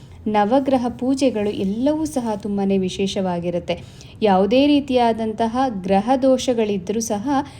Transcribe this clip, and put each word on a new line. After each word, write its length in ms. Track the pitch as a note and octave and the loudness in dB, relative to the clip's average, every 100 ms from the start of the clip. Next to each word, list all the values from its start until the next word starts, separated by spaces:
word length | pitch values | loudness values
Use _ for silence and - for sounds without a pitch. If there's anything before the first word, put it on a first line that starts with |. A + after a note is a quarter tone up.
| - - A3 | -20 -10 -2
ನವಗ್ರಹ 600 | G#3+ G#3 C4+ C4+ C4 B3 | 0 2 2 2 0 -2
ಪೂಜೆಗಳು 600 | A#3+ B3 C4+ C4+ G#3+ G#3 | -4 -2 0 0 0 -2
ಎಲ್ಲವೂ 560 | - G3 A3 C4+ D4+ D#4 | -2 -4 0 0 0 -2
ಸಹ 300 | C#4 A#3 G#3 | -4 -4 -4
ತುಂಬಾನೇ 420 | G#3 G3+ G3 G3 | -4 -2 0 0
ವಿಶೇಷವಾಗಿರುತ್ತೆ. 1000 | F#3 F3+ G3 G3+ F#3 F3 F3 F3 E3+ F3 - - - - | 0 -2 -4 -2 -2 -2 -4 -4 -4 -8 -10 -20 -20 -2
ಯಾವುದೇ 460 | G#3 F#3 G3+ B3+ D4 | 2 4 4 4 4
ರೀತಿಯಾದಂತಹ 920 | C#4+ C#4 B3+ A#3 A3+ A3 A3 A3+ A#3+ C4+ | 4 2 2 2 0 -2 -2 -2 0 -2
ಗ್ರಹ 420 | G3 F#3 G3 G#3+ C4+ | -2 0 2 2 2
ದೋಷಗಳಿದ್ರೂ 800 | C4 B3+ B3+ A#3 G#3+ G3+ - A3 | 4 2 2 0 0 -2 -4 -4
ಸಹ 300 | A3+ G#3 A#3+ C#4 C#4+ | -4 -4 -2 -2 -4